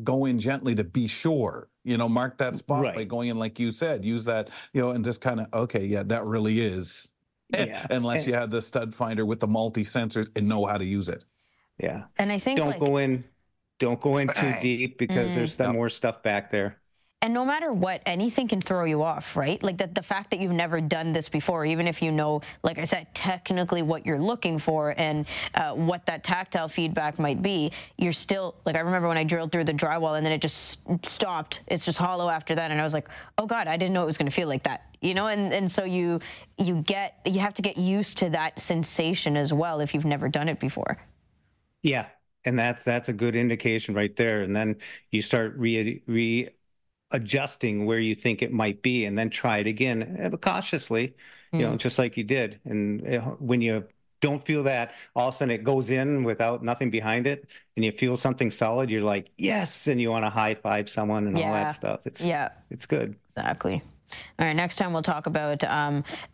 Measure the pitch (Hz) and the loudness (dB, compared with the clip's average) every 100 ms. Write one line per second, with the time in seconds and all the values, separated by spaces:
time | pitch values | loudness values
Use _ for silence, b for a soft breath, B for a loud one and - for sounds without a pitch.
0 | 113 131 135 120 117 135 131 107 87 127 | 0 2 4 2 0 0 0 0 0 0
1 | 113 - 160 151 104 - - _ 120 117 | 0 0 0 2 0 -4 -14 _ -4 0
2 | 117 117 127 - 131 - - 139 135 95 | 2 2 0 0 -2 -2 -2 0 2 -2
3 | 104 117 120 113 113 107 120 110 165 127 | -4 -2 -2 -2 -4 -2 -2 0 -2 0
4 | 101 117 110 113 104 B B 139 123 123 | 0 -2 0 -2 -2 B B 0 0 0
5 | 110 120 131 117 107 113 120 110 98 104 | -2 -2 -2 -2 -2 -2 0 0 0 0
6 | 98 113 107 110 107 110 110 92 90 - | 0 -2 0 0 2 2 2 -2 -6 -8
7 | - _ _ _ _ 277 202 - 143 127 | -10 _ _ _ _ -2 -2 -4 -2 0
8 | 120 117 127 120 117 117 110 127 113 - | 2 0 2 0 0 -2 -2 -2 -2 -4
9 | 117 113 110 113 107 110 113 110 104 123 | -2 0 0 0 2 2 2 0 0 0
10 | 113 110 110 - 104 110 101 104 95 101 | 0 -2 -2 0 2 4 2 0 0 0
11 | 90 85 - _ _ _ _ - - 202 | -2 -6 -10 _ _ _ _ -6 -4 -4
12 | 202 - 202 202 254 269 143 170 143 139 | -6 -2 0 0 0 0 0 0 2 2
13 | 135 127 - _ _ _ _ _ 123 120 | 2 0 -4 _ _ _ _ _ 0 2
14 | 143 139 135 - 139 120 123 120 127 - | 2 2 2 0 0 0 0 0 -2 -2
15 | 120 123 117 120 120 - 123 117 117 - | 0 2 2 0 -2 0 0 2 0 0
16 | 120 110 110 101 101 104 98 - _ _ | -2 0 0 0 0 -2 -2 -4 _ _
17 | _ _ 226 240 262 302 320 208 185 180 | _ _ 0 2 0 0 0 0 0 -2
18 | - 175 226 220 247 196 180 185 165 151 | -4 -2 0 0 0 -2 0 0 2 2
19 | 160 147 - 151 139 180 196 180 185 180 | 0 -2 -6 -2 -2 0 -2 -2 -2 -2
20 | 170 196 202 185 190 170 170 165 156 165 | -2 -4 -2 -2 0 2 2 0 2 0
21 | 160 160 156 156 - 170 151 160 170 160 | 2 0 0 -2 0 0 0 2 0 0
22 | 165 156 151 151 B B 175 160 165 185 | 0 2 2 0 B B -4 -2 -2 -2
23 | 160 - 190 180 - 185 180 175 156 160 | -4 -4 -2 -2 -2 0 2 2 2 0
24 | - 147 180 240 175 160 156 156 147 143 | 0 0 2 0 0 0 0 2 0 0
25 | 156 151 147 B B - 156 123 165 175 | 0 0 -2 B B -2 -2 0 0 0
26 | - 165 - 180 190 185 160 - 160 165 | -2 -4 -2 -2 0 -2 -2 -2 0 0
27 | 151 151 151 135 190 190 151 B B - | -2 0 0 2 0 2 0 B B -2
28 | 175 160 - 196 180 - - 160 170 185 | 0 0 -2 -2 -2 -4 -2 0 2 2
29 | 170 160 160 170 165 170 160 147 160 165 | 2 2 2 0 0 0 0 2 0 2
30 | 160 156 156 156 151 - - - - 175 | 2 2 2 0 0 -4 -6 -8 -2 -2
31 | - - 202 165 156 - - 170 - 160 | -2 -2 -2 -2 -6 -10 -4 -2 -2 0
32 | 180 180 175 160 - 160 160 151 156 151 | 0 2 0 0 0 -2 0 0 0 -2
33 | - B B - 214 233 170 165 185 185 | -4 B B -4 -2 -2 0 0 2 2
34 | 160 156 143 156 165 135 - 127 - - | 0 0 0 0 0 0 -2 -4 -10 -4
35 | - 185 214 208 196 139 190 190 190 180 | -2 0 0 0 0 0 0 0 0 0
36 | 175 170 B B B - 185 170 151 190 | 0 0 B B B -2 0 2 0 -2
37 | 196 - - 190 202 202 196 170 180 196 | -4 -4 -2 2 2 0 -2 0 2 2
38 | 202 - 180 160 160 - - 170 160 - | 0 0 0 0 -2 -4 -2 0 0 0
39 | 160 175 160 147 143 151 170 156 147 151 | 0 0 2 2 2 2 0 -2 -2 0
40 | 151 143 143 151 156 151 131 - - - | 0 0 0 0 0 -2 -2 -2 -4 -6
41 | - _ _ _ _ _ _ _ 156 131 | -10 _ _ _ _ _ _ _ 0 0
42 | 107 - _ _ 127 123 117 120 - 120 | -2 -12 _ _ 0 2 2 0 0 0
43 | 120 104 120 117 120 117 117 110 - 104 | 0 0 0 2 2 2 2 0 0 0
44 | 104 - 117 107 95 104 110 104 B B | 0 2 2 2 0 2 0 -2 B B
45 | B 107 101 123 113 - 117 113 107 - | B -2 2 2 0 0 2 2 0 -4
46 | - 117 117 117 123 - _ _ _ _ | -2 0 2 2 -2 -10 _ _ _ _
47 | _ 131 107 139 143 - 117 104 104 113 | _ -4 0 0 -2 -2 -2 0 2 2
48 | 110 107 123 107 117 117 110 101 127 123 | 2 0 0 0 0 2 2 2 2 2
49 | 104 101 110 - 123 107 107 110 131 117 | 2 0 0 0 0 2 0 0 0 0
50 | 110 185 147 - - - 175 156 - 113 | -2 -4 -4 0 0 0 -2 -4 -2 -2
51 | 127 B B B B 165 117 113 127 - | -2 B B B B 0 2 0 0 2
52 | 123 117 104 135 110 104 - 107 104 104 | 0 0 -2 0 0 -6 -4 -2 0 -2
53 | - 123 117 - 131 123 117 110 - _ | -2 -2 -2 -6 0 2 4 0 -4 _
54 | _ _ 147 143 139 151 139 127 117 B | _ _ 0 0 0 0 2 0 -2 B
55 | B - 127 131 135 113 110 135 113 131 | B 0 0 0 0 0 2 0 2 0
56 | 135 143 120 107 117 120 117 120 127 113 | 2 2 2 2 0 0 -2 0 0 0
57 | 110 117 123 143 - B B - 110 104 | 0 0 0 -2 -8 B B -2 0 2
58 | 127 123 135 127 117 - 113 120 127 110 | 0 2 0 2 0 2 0 2 0 2
59 | 104 101 - - - 214 175 - 147 127 | 2 0 -2 -4 0 0 -2 -2 0 2
60 | 113 113 107 110 110 107 107 104 104 - | 2 2 0 2 2 0 0 0 0 -2
61 | 107 107 104 95 - 107 151 - 52 - | 0 2 2 0 0 0 -2 -2 -4 -4
62 | - - 175 151 139 - - 127 - 151 | -6 -4 -2 -2 -4 -8 -16 -14 -2 -2
63 | 110 104 _ - 53 - - 156 - - | -2 -8 _ -6 -4 -2 -2 -2 -4 -20
64 | _ B B - 160 156 175 - 185 165 | _ B B -2 0 2 0 0 0 0
65 | 156 151 160 156 151 143 - 151 147 147 | 0 -2 -2 -2 0 0 0 0 2 0
66 | B B B | B B B